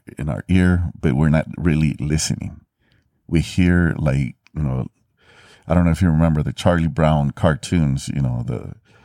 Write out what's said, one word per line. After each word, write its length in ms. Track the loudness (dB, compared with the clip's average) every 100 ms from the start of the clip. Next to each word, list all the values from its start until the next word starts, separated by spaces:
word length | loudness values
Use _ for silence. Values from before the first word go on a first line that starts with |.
| -18 -8
in 120 | -6
our 140 | -6 0
ear, 420 | 2 4 2 0 -2
but 140 | -2
we're 160 | 2 2
not 160 | 2 0 -2
really 380 | 0 2 0 -2
listening. 640 | -2 -2 -2 -6 -8 -12 _ _ _ _ _ _ -2
We 140 | -2
hear, 520 | 0 2 4 4 2 0
like, 360 | 0 0 -2 -8 _ -6
you 80 |
know, 240 | -4 -4 -8 -14 _ _ _ -20 -20 -20 -2
I 80 | 2
don't 100 | 2
know 60 |
if 100 | 2
you 80 | 2
remember 320 | 4 2 2
the 120 | -2
Charlie 340 | -2 0 2 0
Brown 440 | 0 2 2 0
cartoons, 760 | 0 0 0 -2 0 0 -2 -4
you 140 | -4
know, 220 | -2 -4 -6
the, 260 | -8 -10 -16 _ _